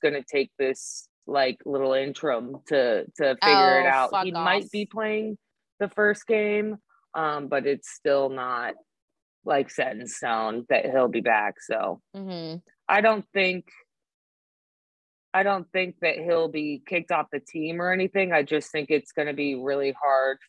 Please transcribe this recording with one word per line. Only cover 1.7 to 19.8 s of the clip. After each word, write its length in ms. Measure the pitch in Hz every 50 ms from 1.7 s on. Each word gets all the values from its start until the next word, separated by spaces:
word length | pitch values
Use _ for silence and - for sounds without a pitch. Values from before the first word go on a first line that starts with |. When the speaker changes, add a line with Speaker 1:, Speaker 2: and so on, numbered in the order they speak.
| 139 135 135 135 131
Speaker 1:
interim 680 | 135 135 143 139 - - 151 123 113 120 123 135 - -
to, 380 | - 151 139 127 120 110 95 -
to 320 | - - - 151 135 131 -
figure 400 | 202 208 202 196 190 190 185 180
it 60 | -
Speaker 2:
Oh, 20 | 135
Speaker 1:
out. 220 | 135 135 131 123
Speaker 2:
fuck 140 | - 196 185
Speaker 1:
He 80 | 185 170
might 320 | 170 165 170 190 202 202
Speaker 2:
off. 60 | 214 -
Speaker 1:
be 120 | 208 208
playing 540 | 202 - 220 214 214 214 214 220 220 208 - _ _ _ _ _ _ _ -
the 100 | 202 190
first 380 | - - 208 208 208 - -
game, 520 | - 226 214 214 208 208 208 208 214 214 208 _ _ _ _ _ _ -
um, 320 | 165 160 151 147 147 143
but 200 | 135 143 139 127
it's 220 | 143 143 - - -
still 400 | - - - 151 139 139 139 135
not, 440 | 135 131 127 127 123 120 120 113 - - _ _ _ _ _ _ _ _ _ _ _ _ -
like, 260 | - 151 139 135 -
set 220 | - - 131 131 107
in 100 | 107 123 110
stone 580 | - - - 120 113 113 110 110 110 120 120 -
that 160 | 139 107 -
he'll 200 | 135 131 135 127 117
be 120 | 104 117
back. 400 | 113 120 113 107 104 101 98 - -
So 400 | - 113 110 98 95 90 - _ _ -
Speaker 2:
Mm-hmm. 400 | 196 196 190 180 170 165 160 160 175 - _ _ _ _ -
Speaker 1:
I 120 | 190 202
don't 240 | 208 226 220 208 - _ -
think, 360 | 196 190 185 185 180 - - - - _ _ _ _ _ _ _ _ _ _ _ _ _ _ _ _ _ _ _ _ _ _ _ _ _ _ _ _ _ _ -
I 100 | 190 196
don't 260 | 202 196 190 170 -
think 300 | - 185 185 180 180 _
that 180 | 175 160 - -
he'll 300 | 160 175 170 165 165 156
be 340 | 147 156 151 151 147 131 -
kicked 280 | - 185 175 170 - 175
off 140 | 156 147 -
the 100 | - 139
team 400 | - - - 165 156 160 165 170
or 120 | 175 180 185
anything. 400 | 185 185 190 - 196 190 180 170
I 100 | 156 143
just 300 | - 156 147 - - -
think 180 | 151 143 -
it's 220 | 156 143 - - -
gonna 220 | 160 147 147 143
be 200 | 143 143 143 135
really 380 | 123 127 139 139 143